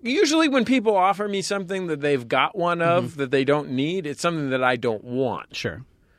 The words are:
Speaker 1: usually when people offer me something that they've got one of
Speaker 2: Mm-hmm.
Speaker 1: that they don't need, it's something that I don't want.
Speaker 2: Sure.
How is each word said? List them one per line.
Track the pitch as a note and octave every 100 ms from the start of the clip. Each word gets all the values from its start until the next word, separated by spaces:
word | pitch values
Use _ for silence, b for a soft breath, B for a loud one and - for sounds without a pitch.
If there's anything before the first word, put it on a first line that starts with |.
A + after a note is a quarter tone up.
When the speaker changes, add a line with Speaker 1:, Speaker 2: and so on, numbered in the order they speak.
Speaker 1:
usually | A#3 C#4+ F4 D#4+ D#4+
when | C4
people | A3+ C4 G#3+ G3+
offer | F#3 F#3+ G#3
me | G3
something | - G3+ F3+ G3 F3+
that | D3+
they've | D3 C#3+ A#2
got | C3 D3+ -
one | E3+ E3+
of | E3+ F3 -
Speaker 2:
Mm-hmm. | D3+
Speaker 1:
that | C3+
they | C3+
don't | C3+ D3 D3
need, | C3 D3 F#3 D3+
it's | C#3
something | F3 E3 C#3
that | C3
I | B2+ B2+
don't | A#2+ G#2+
want. | B2 B2 C3 F2+ - -
Speaker 2:
Sure. | A2+ E2+ B2+ _ _